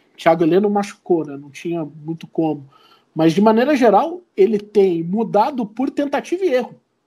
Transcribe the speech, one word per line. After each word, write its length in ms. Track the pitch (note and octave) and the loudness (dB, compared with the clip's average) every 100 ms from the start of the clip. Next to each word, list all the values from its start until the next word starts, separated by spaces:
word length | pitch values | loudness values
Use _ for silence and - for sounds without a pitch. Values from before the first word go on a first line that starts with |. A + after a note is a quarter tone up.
| _ | _
O 40 | - | -2
Thiago 260 | E3 E3 | 2 2
Heleno 260 | E3 F3 G#3 | 4 2 2
machucou, 560 | G#3 G3+ - - E3+ C#3+ | -2 -4 -8 -2 -2 -2
né? 120 | C#3 | -10
Não 120 | D3 | -16
tinha 380 | C3+ E3+ E3+ D3 D#3 | -12 -8 -6 -8 -12
muito 220 | D3+ D#3+ - | -12 -12 -10
como. 400 | - D#3+ D3 C3+ _ _ _ _ D#3+ | -4 -4 -4 -10 _ _ _ _ 0
Mas, 180 | D#3+ | 2
de 80 | D#3+ | 4
maneira 340 | G#3+ A3 B3+ C#4+ | 4 4 2 4
geral, 460 | A#3+ F#3+ D4+ F4+ _ - | 4 4 0 -6 _ 0
ele 240 | G3 G#3 | 2 2
tem 440 | G#3 G#3+ F#3+ E3+ | -2 2 2 2
mudado 640 | E3+ G#3 G#3+ G3 B3 C4+ A3 | -4 -4 -2 0 0 -2 -8
por 240 | - C4+ | -6 -6
tentativa 540 | - C#4+ C#4 - F4 | -4 -4 -4 -4 -4
e 100 | F#4 | 0
erro. 220 | B3+ A#3 - _ _ | -2 -4 -12 _ _